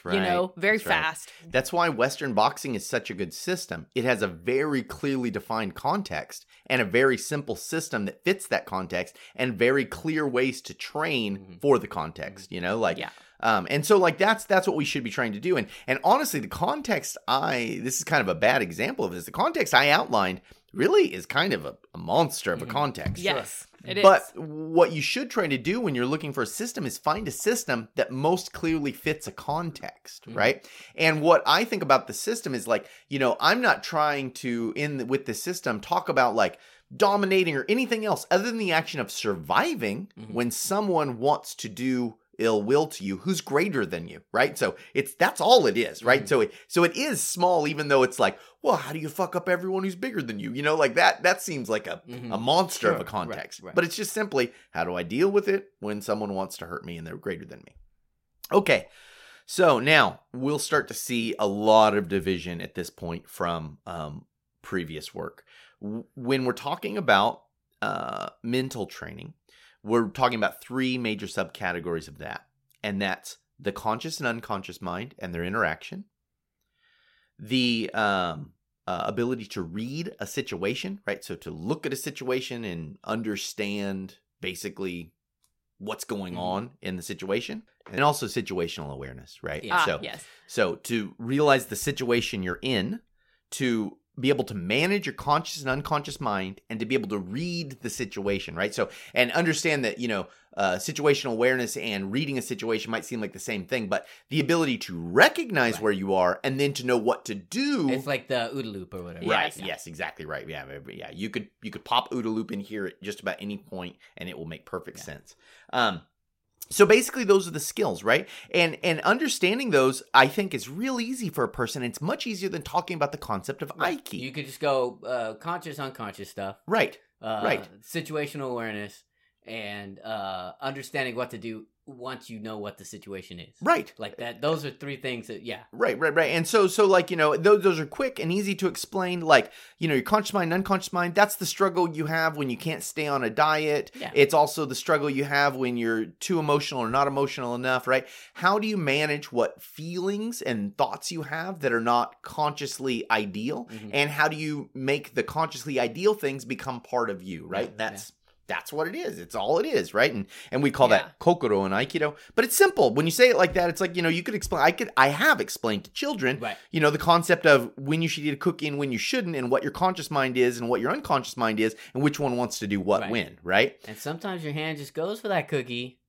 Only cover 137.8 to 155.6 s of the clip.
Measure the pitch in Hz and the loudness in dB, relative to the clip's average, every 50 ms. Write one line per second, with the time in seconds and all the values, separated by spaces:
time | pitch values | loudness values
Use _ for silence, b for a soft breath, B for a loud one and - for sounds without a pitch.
137.8 | 156 156 - - 269 254 262 - - 160 180 202 202 202 190 - 190 180 - - | 0 -4 -4 -2 -4 -2 -2 -4 -2 0 0 0 0 0 -2 0 0 -2 -2 -2
138.8 | - - - 190 185 180 180 175 165 160 151 131 214 - B B B B B B | -8 -6 -2 -2 0 0 -2 0 6 10 10 10 8 6 B B B B B B
139.8 | - 156 147 131 127 - 208 214 208 - - 202 175 165 170 185 190 - 196 185 | 0 2 2 2 2 4 2 2 2 2 0 0 0 2 2 0 2 2 0 0
140.8 | 190 - - 175 175 175 165 202 208 208 - - 185 - - - 196 190 170 180 | 0 -2 -2 -2 -2 0 4 4 4 4 4 -4 -4 -4 0 0 0 2 2 2
141.8 | 175 170 156 151 156 151 160 160 160 160 151 151 143 131 120 110 - 160 160 - | 0 0 0 -4 -4 -2 0 2 2 2 0 0 -4 -4 -4 -4 -4 -4 -4 -4
142.8 | - - - 160 151 147 143 135 123 110 110 151 151 156 156 156 156 151 147 147 | -6 -8 -4 -4 -2 0 0 0 0 0 2 4 4 4 4 2 2 2 0 0
143.8 | - - - - 156 156 - 143 135 139 165 151 147 147 - 160 151 135 127 - | -2 -4 -10 -12 -10 0 6 6 6 8 8 4 4 4 2 -2 -4 -2 -4 -6
144.8 | - - 160 147 143 147 135 135 143 139 143 143 143 143 131 131 131 123 123 120 | 0 2 2 2 2 0 0 0 -2 0 2 4 4 4 2 2 -2 -2 0 0
145.8 | 117 113 113 110 110 - - - - - 185 160 156 147 147 147 143 - 147 127 | 0 0 0 0 -2 -4 -8 -10 -4 -2 0 0 2 4 2 2 2 0 -4 -4
146.8 | 117 110 120 135 143 139 139 139 143 135 - - 127 120 120 120 127 131 127 127 | -2 0 2 2 2 2 2 0 0 0 -2 -4 -6 -6 -4 -4 -2 0 0 0
147.8 | - 127 131 131 131 B B B B B B - 170 185 202 214 214 220 208 190 | 2 2 2 2 2 B B B B B B -2 0 2 2 2 0 0 -2 0
148.8 | 165 139 135 147 151 151 147 147 147 - - 120 110 - - - - - - - | 0 2 2 2 2 0 -2 -4 -4 -4 0 0 0 0 0 -8 -20 -20 -16 -14
149.8 | 156 165 170 180 180 196 202 208 220 233 233 - - - 120 107 101 101 98 - | -12 -10 -6 -4 -2 -2 -2 -2 -4 -6 -8 -6 -4 -4 -2 -2 -4 -6 0 0
150.8 | 139 120 98 - - - 175 160 151 135 151 160 170 185 180 165 143 131 117 117 | 0 0 0 -6 -8 -8 -8 -8 -8 -8 -8 -8 -8 -8 -8 -2 -2 0 2 2
151.8 | 113 120 120 120 120 - - _ - - - - 151 147 143 - 147 135 - - | 2 4 4 4 2 0 -4 _ -18 -12 -4 -2 -2 -2 -2 -4 -8 -8 -8 -6
152.8 | 131 135 123 117 - - 113 110 107 101 90 104 110 131 156 240 240 - 113 110 | -4 -4 -2 -2 0 0 0 0 0 -2 -4 -6 -6 -6 -6 -6 -8 -12 -14 -16
153.8 | 107 104 - 143 147 147 143 151 151 156 156 151 156 151 151 147 135 - - 131 | -12 -4 0 0 0 0 2 2 0 0 0 -2 -6 -6 -6 -6 -8 -12 -10 -6
154.8 | 131 135 143 151 147 - - 131 110 - - 151 160 156 - 131 | -2 -2 -2 -2 -2 -6 -4 -4 -4 -4 -2 -2 -2 -2 -4 -10